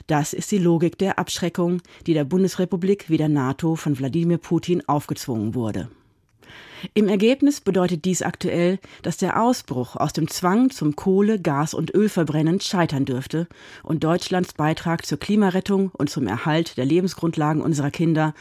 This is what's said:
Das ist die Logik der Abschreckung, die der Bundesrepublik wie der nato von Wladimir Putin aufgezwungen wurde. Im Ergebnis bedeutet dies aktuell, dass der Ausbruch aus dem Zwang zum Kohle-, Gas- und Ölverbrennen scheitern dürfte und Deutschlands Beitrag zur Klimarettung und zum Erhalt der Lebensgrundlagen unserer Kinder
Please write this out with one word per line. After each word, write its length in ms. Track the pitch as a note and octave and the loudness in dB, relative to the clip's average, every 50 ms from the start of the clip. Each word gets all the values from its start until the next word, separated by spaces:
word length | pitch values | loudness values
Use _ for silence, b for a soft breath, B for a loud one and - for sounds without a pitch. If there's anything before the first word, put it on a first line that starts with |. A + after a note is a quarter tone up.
| B | B
Das 240 | - D#3+ D3 D3+ - | -2 0 0 0 -2
ist 180 | - - - - | -4 -6 -4 -2
die 80 | G#3 G3 | 0 2
Logik 380 | F3 F3 E3+ E3 F3 E3 - | 4 4 4 4 2 0 0
der 220 | - F#3+ F#3+ - - | 0 -2 -2 0 -2
Abschreckung, 640 | F3+ - - - F#3+ F3 - - F3 F3 F3+ F3 B B B B - | -4 -4 -4 -4 -4 -2 -2 0 0 0 0 -2 B B B B -2
die 60 | - D#3+ | 0 0
der 100 | D3+ D3 | 0 2
Bundesrepublik 880 | C3+ E3 F#3 F#3+ F3+ - - F3+ F3 G3+ F3 F3 F#3 G3+ G3 - - | 2 2 2 2 2 0 -2 -2 -2 -2 -2 0 0 0 0 0 -2
wie 80 | D#3+ | 0
der 100 | D3+ D3+ | 2 2
nato 480 | D3+ D3+ C#3+ C3 C3 C#3 - - D#3+ E3 | 2 2 2 2 0 -2 -2 -2 -2 -2
von 240 | D#3+ - D#3+ C#3+ B2 | -2 -2 -2 -2 -2
Wladimir 380 | C3+ C3+ A#2 E3+ E3+ E3+ E3+ | -2 -2 -2 0 2 2 0
Putin 500 | D#3+ - - E3+ D#3+ - - F3 E3 - | 0 0 -2 -2 -2 0 0 -2 -2 0
aufgezwungen 680 | - C#3+ D3 - - D3 - - - B2 A2 G#2 A2 A2+ | -2 -2 -2 -2 -4 -8 -6 -6 -4 -4 -2 -2 -2 -2
wurde. 340 | B2+ A#2 A2 G2 G2+ D#2 - - _ _ _ _ _ _ _ _ B B B B B B B B B B B - | -2 -4 -2 -4 -6 -8 -8 -12 _ _ _ _ _ _ _ _ B B B B B B B B B B B 0
Im 160 | G#3+ G#3+ F#3 | 2 2 4
Ergebnis 500 | G#3+ F#3+ G#3+ A3+ C4 - D4 C#4+ C#4+ - | 4 4 4 4 4 4 4 2 2 2
bedeutet 460 | - G3 F3+ G3 F3+ F3 F3+ D#3 - | 0 0 2 2 2 2 0 0 0
dies 160 | F#3 F3+ E3+ | -2 0 0
aktuell, 580 | - - - - - F3+ - E3 F3 F3+ F#3+ F#3 B B B B - | -2 -4 -4 -4 -4 -2 0 2 2 2 0 -2 B B B B -6
dass 140 | F3+ E3 | -6 -4
der 220 | - F#3+ F3+ - - | -2 -2 0 0 2
Ausbruch 580 | A3+ A#3+ B3+ - - - - B2 B2 - - | 2 2 2 0 -4 -6 -4 -4 -4 -4 -4
aus 160 | - - D3+ - | -2 -2 -2 0
dem 160 | D#3+ D#3 - | -2 -4 -2
Zwang 420 | - - F3+ F3 F#3 A3+ B3+ C4 | -2 -2 0 2 4 4 2 2
zum 240 | - - D#3 D3+ D3 | 0 0 -2 -2 -2
Kohle-, 420 | - - G3 F#3+ F#3+ G#3 G#3 A3 | 0 0 2 4 4 4 2 2
Gas- 360 | G3+ E3+ E3+ C#3+ C#3 D#3 D#3+ - | 0 0 0 0 0 0 -2 -2
und 200 | - E3+ D#3 - | -4 -4 0 2
Ölverbrennen 680 | F#3+ G#3+ G#3 - F#3 E3 D3 D3+ D#3+ D#3 D#3+ F3 G3 | 2 2 2 2 0 0 0 0 2 2 2 2 0
scheitern 420 | - - - F3+ E3+ D#3 D#3 C3+ C3+ | -2 -2 0 0 0 0 0 -2 -2
dürfte 440 | C3 B2+ B2 C3 - - D#3 F3 B B B B B B B B | -2 -2 -4 -4 -4 -4 -4 -4 B B B B B B B B
und 220 | - D#3+ - - | -4 -2 0 0
Deutschlands 480 | D#3 E3+ F3+ - - F#3 F3+ F#3 - - | 0 0 0 0 -2 -2 -2 -2 -2 -2
Beitrag 520 | - D3+ D3+ D#3+ - - E3+ E3 E3+ - | -2 0 0 0 -2 -2 -2 -2 -2 -4
zur 140 | - D#3 D3 | -6 -6 -6
Klimarettung 680 | - - G#3 G#3+ G#3 F#3+ F3 F#3+ - - G3+ F#3+ G3 F#3+ | -2 0 2 4 4 4 2 0 0 0 0 0 0 0
und 200 | - - - - | -2 -2 -4 -2
zum 160 | - D#3+ C3 | -2 -2 -2
Erhalt 520 | F#2+ G2+ B2 - E3 D3+ D#3+ E3 - - | -2 -2 -2 -2 0 0 0 0 -2 -4
der 80 | - B2+ | -4 0
Lebensgrundlagen 760 | C#3 D#3 F3 F3+ F3+ - - - E3+ - D#3+ D3+ D3+ D#3 D#3 | 2 2 2 2 0 -2 -2 -4 -2 0 0 0 0 0 0
unserer 300 | - C#3 D#3+ C#3+ C3+ C#3+ | 0 0 0 0 -2 -2
Kinder 420 | - - E3+ E3 D#3+ D#3 D#3 D#3 D3+ B | -2 0 0 2 2 2 2 0 -2 B